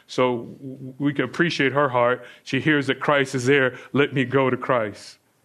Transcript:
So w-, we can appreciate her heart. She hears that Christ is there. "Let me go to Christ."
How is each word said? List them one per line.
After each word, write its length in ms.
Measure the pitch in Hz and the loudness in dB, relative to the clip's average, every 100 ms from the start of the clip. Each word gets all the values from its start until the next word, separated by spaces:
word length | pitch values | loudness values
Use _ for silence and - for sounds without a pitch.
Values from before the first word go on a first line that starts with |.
| - | -8
So 500 | - 127 120 120 - | 0 0 0 -8 -14
w-, 320 | 135 131 131 - | -14 -14 -14 -4
we 140 | 143 | -2
can 140 | 143 127 | 0 -2
appreciate 460 | - 170 - 135 | 0 0 2 0
her 180 | 135 143 | 2 2
heart. 340 | 123 120 123 - - | 2 2 0 -6 -20
She 180 | - 135 | -6 -2
hears 260 | 151 147 131 | 2 2 0
that 140 | 127 | -2
Christ 340 | - 143 135 | 0 2 0
is 100 | 135 | 0
there. 320 | 123 143 131 127 - | 2 4 2 -2 -2
"Let 220 | - 143 | 0 0
me 100 | 135 | 0
go 240 | 120 139 131 | 0 2 2
to 80 | 123 | 0
Christ." 640 | - 127 107 101 - - _ _ | 0 -2 -2 -8 -18 -20 _ _